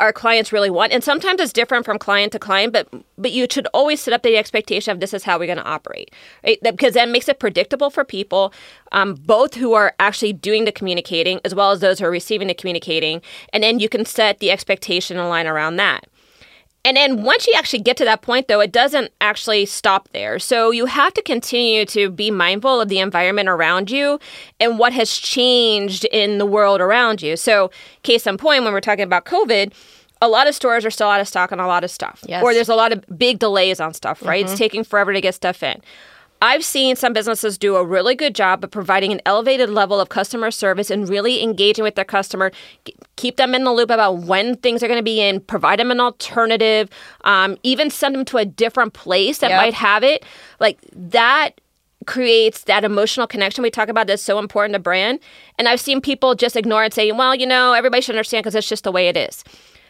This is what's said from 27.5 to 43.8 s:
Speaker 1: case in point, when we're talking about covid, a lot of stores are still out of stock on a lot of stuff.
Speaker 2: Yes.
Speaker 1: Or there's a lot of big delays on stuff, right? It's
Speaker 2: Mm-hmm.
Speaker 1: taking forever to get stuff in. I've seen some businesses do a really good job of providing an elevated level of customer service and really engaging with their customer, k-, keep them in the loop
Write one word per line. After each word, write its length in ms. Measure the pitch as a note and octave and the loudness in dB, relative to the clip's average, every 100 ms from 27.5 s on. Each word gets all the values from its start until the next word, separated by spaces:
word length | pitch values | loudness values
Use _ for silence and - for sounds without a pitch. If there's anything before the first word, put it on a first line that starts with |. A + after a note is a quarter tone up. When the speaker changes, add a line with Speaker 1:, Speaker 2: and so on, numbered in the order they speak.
| G#3+ F#3 - - _ | 2 2 -4 -20 _
Speaker 1:
case 240 | - A#3 A3 | 0 2 2
in 120 | F#3+ | -2
point, 260 | D#4 C#4+ | 2 2
when 80 | A#3 | 2
we're 80 | G3 | -2
talking 240 | G#3 G#3 | -2 -2
about 220 | G3 F3+ - | 0 -2 0
covid, 480 | F4 F4 G#3+ G3+ - - - _ _ | -2 2 2 0 -6 -20 -20 _ _
a 60 | A#3 | 2
lot 200 | A3 C#4+ | 4 2
of 60 | |
stores 320 | C#4+ B3+ A#3 A3 | 2 0 0 -2
are 40 | |
still 180 | - G#3 | -2 0
out 100 | G3+ | 2
of 80 | G3+ | 0
stock 240 | F#3 F3+ | -2 -2
on 80 | F#3 | -2
a 60 | F3+ | -2
lot 180 | F3 | -2
of 60 | F3 | -2
stuff. 340 | - - - - | -8 -12 -12 -10
Speaker 2:
Yes. 160 | F3 | 0
Speaker 1:
Or 120 | A#3+ | 2
there's 160 | A#3 A3+ | 2 2
a 40 | |
lot 180 | A3+ A3+ | 4 4
of 120 | A3 - E3 | 0 -6 0
big 220 | B3 A3+ | 0 2
delays 380 | G#3+ G3 F#3+ F#3 | 0 2 2 0
on 140 | D#3+ | -4
stuff, 300 | E3 - D3+ | -6 -8 -6
right? 180 | - F3 | -2 -2
It's 80 | F#3+ | -2
Speaker 2:
Mm-hmm. 60 | G3 | -2
Speaker 1:
taking 260 | A3 G3+ | -2 -2
forever 280 | A3+ G#3 G3+ | -2 0 0
to 80 | G3 | 0
get 140 | F#3 | -2
stuff 280 | F3+ F3+ F3+ | -2 -4 -4
in. 200 | C#3+ - - - - - _ _ | -6 -8 -12 -20 -20 -20 _ _
I've 220 | A3+ C#4+ | 2 2
seen 320 | D#4+ C#4+ C4 B3+ | 0 0 0 2
some 160 | B3 | 0
businesses 460 | A3 G#3+ A3 A3 F#3+ | 0 -2 -4 -4 -2
do 180 | G#3 F#3+ | 0 0
a 80 | |
really 300 | F3+ F#3+ F#3 | 2 0 0
good 200 | B3+ D4+ | 0 -2
job 300 | G3+ F#3+ F#3+ | 0 0 0
of 60 | F#3 | -4
providing 420 | G#3+ F#3 G3 F#3+ | -10 0 0 0
an 80 | G3 - | -2 0
elevated 420 | G#3 A#3 C4+ A#3 | 0 2 0 0
level 320 | G#3 F#3+ G3+ | 0 0 0
of 80 | F#3 | 0
customer 420 | - G3 A#3 A3+ | -2 -6 -4 -4
service 400 | - G3+ F#3 G3+ | -2 -2 -2 -2
and 160 | G#3 G3 | -4 -2
really 360 | G3+ G#3+ B3+ | -2 0 0
engaging 400 | A3+ F#3+ G3+ A3 | -2 2 2 2
with 120 | G#3+ G#3 | 0 -2
their 80 | G3 | -2
customer, 440 | G3+ G3 G3 F#3+ - - - - | -2 -2 -2 -4 -4 -20 -20 -20
k-, 80 | - - - | -20 -20 -8
keep 200 | B3 A#3+ | -8 0
them 180 | C4 | 0
in 100 | B3+ | 2
the 80 | C4 | 2
loop 160 | A#3 | 2